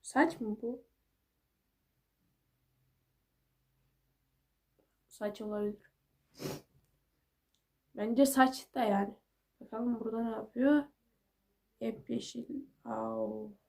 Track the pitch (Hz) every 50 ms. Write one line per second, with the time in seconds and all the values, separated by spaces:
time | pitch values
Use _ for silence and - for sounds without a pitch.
0 | _ - - 262 320 330 - - 233 214 214 - - 233 254 247 - _ _ _
1 | _ _ _ _ _ _ _ _ _ _ _ _ _ _ _ _ _ _ _ _
2 | _ _ _ _ _ _ _ _ _ _ _ _ _ _ _ _ _ _ _ _
3 | _ _ _ _ _ _ _ _ _ _ _ _ _ _ _ _ _ _ _ _
4 | _ _ _ _ _ _ _ _ _ _ _ _ _ _ _ _ _ _ _ _
5 | _ _ - - 214 208 208 - 220 214 208 208 208 208 208 - _ _ _ _
6 | _ _ _ _ _ _ _ - - - - - - _ _ _ _ _ _ _
7 | _ _ _ _ _ _ _ _ _ _ _ _ _ _ _ _ _ _ _ -
8 | 208 226 233 247 277 269 - 269 262 254 - - - _ _ 262 240 208 202 196
9 | 196 202 208 - _ _ _ _ _ _ _ _ 226 - 220 220 240 240 240 220
10 | 220 220 220 226 233 226 220 - 220 - _ 240 254 277 294 - 190 - _ _
11 | _ _ _ _ _ _ _ _ _ _ _ _ _ _ _ _ 113 113 - -
12 | - - 240 240 - - - 240 233 - - 269 - - _ _ _ - 226 -
13 | 110 113 - 113 110 107 220 - 107 104 208 _ _